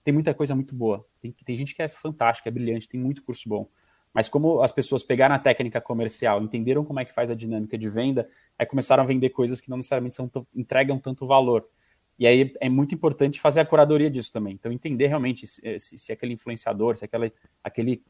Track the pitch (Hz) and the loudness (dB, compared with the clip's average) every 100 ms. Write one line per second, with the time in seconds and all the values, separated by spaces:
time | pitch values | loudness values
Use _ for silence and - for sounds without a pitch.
0 | - 147 156 160 143 135 139 127 113 101 | 0 2 2 0 0 -2 -4 -4 -2 -2
1 | - _ 120 - - 120 139 - 160 - | -6 _ -16 -14 -8 -8 -6 -6 -8 -8
2 | 156 156 - - 117 120 117 113 - 127 | -10 0 0 0 -4 -6 -4 -4 -6 -6
3 | 127 139 - 117 113 104 104 _ _ _ | -4 -6 -8 -12 -6 -6 -8 _ _ _
4 | _ 110 110 147 156 151 123 - - 131 | _ -4 0 0 2 2 2 0 -2 -2
5 | - 127 135 139 135 - 120 113 - 117 | 0 4 4 4 2 2 0 -4 -4 -4
6 | 113 - 117 104 107 117 113 139 151 139 | -4 -2 0 2 0 -4 0 0 -2 -6
7 | 123 - 120 117 113 110 107 110 110 110 | -6 -4 -4 -4 -6 -6 -6 -6 -4 -2
8 | 131 127 - _ _ - - 135 - 135 | 0 0 -4 _ _ -6 -2 -2 4 4
9 | 131 131 127 - 123 127 - 127 120 131 | 4 2 0 2 -2 -2 -8 -8 -4 -4
10 | 123 - 127 135 123 - 120 131 135 135 | -4 -6 -8 -8 -10 -10 -2 2 2 0
11 | 135 127 131 135 127 113 - _ _ _ | -4 -6 2 4 4 2 0 _ _ _
12 | _ - 120 127 135 - 127 131 143 160 | _ 2 6 6 4 0 0 0 0 0
13 | 160 139 139 139 151 143 156 156 147 151 | 0 2 0 2 2 4 4 6 6 6
14 | 151 131 113 117 101 98 117 120 160 123 | 2 -2 -6 -6 -6 -8 -8 -8 -4 0
15 | 139 151 127 117 110 - 117 98 - - | 0 0 -2 -6 -10 -14 -10 -10 -12 -16
16 | - 110 123 117 - 113 - 104 113 110 | -12 -10 -8 -10 -10 -8 -6 -2 0 -2
17 | 107 117 113 - _ _ - - 117 123 | -4 -4 -4 -6 _ _ -10 -4 -2 -4